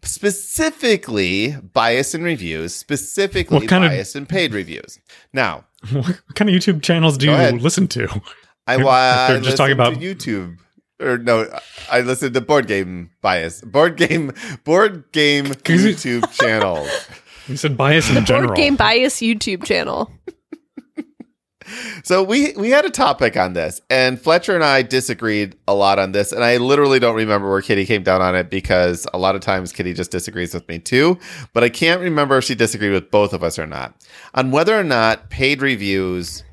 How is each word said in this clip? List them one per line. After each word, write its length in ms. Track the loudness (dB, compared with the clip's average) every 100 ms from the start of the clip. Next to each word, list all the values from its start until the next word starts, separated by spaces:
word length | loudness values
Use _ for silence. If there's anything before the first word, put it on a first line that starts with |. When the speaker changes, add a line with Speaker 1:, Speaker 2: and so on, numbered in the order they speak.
Speaker 1:
Specifically, 1500 | -10 -4 -2 -4 -8 -2 -2 -2 0 0 0 -2 0 0 -2 -6 -4
bias 420 | 0 2 2 -2
in 80 | -4
reviews, 520 | -4 -4 -4 -6 -8
specifically 840 | -10 -6 -6 -6 -4 -2 -2 0 0
Speaker 2:
What 100 | 2
kind 160 | 2
of 60 | 2
Speaker 1:
bias 240 | 0 -6
in 120 | -10 -6
paid 260 | -4 -2
reviews. 460 | -4 -8 -12 -16 -20 _ -20 _
Now, 320 | -4 -4 -4 _ _
Speaker 2:
<laughs> 120 | -6
What 280 | -4 -4 -6 _ -4
kind 120 | 2
of 60 |
YouTube 260 | 2 2 -2
channels 360 | 0 2 2 2
do 80 | 2
Speaker 1:
Go 60 |
Speaker 2:
you 60 | 4
Speaker 1:
ahead. 220 | 4 2
Speaker 2:
listen 260 | 0 0 -2
to? 200 | -2 -4 -6 -12 -20 _ _ -2
Speaker 1:
I 80 | 2
Speaker 2:
If, 60 |
Speaker 1:
wa-, 380 | 4 6 4 4
Speaker 2:
if 60 | 4
they're 120 | 2
just 160 | 0 2
talking 200 | 2 4
Speaker 1:
listen 180 | 2
Speaker 2:
about 60 | 0
Speaker 1:
to 140 | -8
YouTube. 440 | -8 -6 -6 -6 -14 _ _ _ _
Or 180 | -4 -2
no, 300 | 2 0 0 -8 -16 -20 -2
I 120 | 0
listen 300 | 0 -2 -2
to 80 | -2
board 280 | 2 2 4
game 420 | -2 -2 -8 -14 _
bias. 380 | 0 0 -2 -10
Board 340 | -4 2 2 2
game, 360 | 0 0 -4 -10 -14 -12
board 480 | 0 2 2 -2 -8
game 360 | 0 2 2 -2
Speaker 2:
<laughs> 180 | -6
'Cause 180 | 0 2
you 100 | 4
Speaker 1:
YouTube 360 | 0 -4 -2 -4
channels. 560 | -2 0 0 0 -2 -4 -8 -10 -20 _ -20 -12
Speaker 2:
You 80 | -6
said 200 | -4 0
bias 320 | 2 2 4
in 60 |
Speaker 3:
The 60 | 2
Speaker 2:
general. 280 | 2 2 2
Speaker 3:
Board 80 | 2
Game 200 | 2 2
Bias 400 | 2 2 2 0
YouTube 440 | -2 -2 -4 -6
channel. 480 | -2 -2 -2 -4 -6 -10
<laughs> 60 | -20 -20 _ -20 _ -20 _ -16 -16 _ -20 _ _ _ -18 -14 -14 -14
Speaker 1:
So 200 | 0 2
we, 280 | 2 2 0
we 160 | -2 2
had 140 | 2
a 60 | 2
topic 460 | 0 0 2 0 2
on 160 | 0
this, 280 | 0 -6 -6 _
and 320 | 2 2 0
Fletcher 340 | 2 2 2 2
and 80 |
I 180 | 4 2
disagreed 720 | 2 -2 -2 -4 -2 -2 -2 -6 -2
a 60 |
lot 240 | 2 4 2
on 100 | 0
this, 220 | -2 -2
and 100 | 0
I 120 | 2 2
literally 420 | 2 4 4 4
don't 160 | 4
remember 340 | 0 0 0 2
where 140 | -2
Kitty 240 | 0 -2 0
came 160 | 0
down 180 | 2 2
on 140 | 2
it 160 | 0 -2
because 560 | -6 0 2 2 -2 -6
a 40 | -2
lot 180 | 0 0
of 40 |
times 300 | -2 -4 -4
Kitty 220 | -8 -8
just 160 | -6 -6
disagrees 420 | -8 -8 -8 -8
with 160 | -8 -12
me 120 | -12
too, 380 | -2 2 4 2 -4 -18 -6
but 80 | 0
I 60 | 0
can't 320 | 2 0 2
remember 360 | 0 0 2 2
if 80 |
she 120 | 0 -2
disagreed 360 | -2 0 0
with 180 | -2 2
both 200 | 2 2
of 120 | 0
us 140 | -4 -6
or 60 | -10
not, 280 | -10 -12 _ _ -20 -8
on 160 | -2 0
whether 280 | 2 2 0
or 40 |
not 480 | 0 2 2 0 -6
paid 320 | -2 0 0
reviews 800 | 0 -2 -2 -2 -2 -4 -8 -14 -18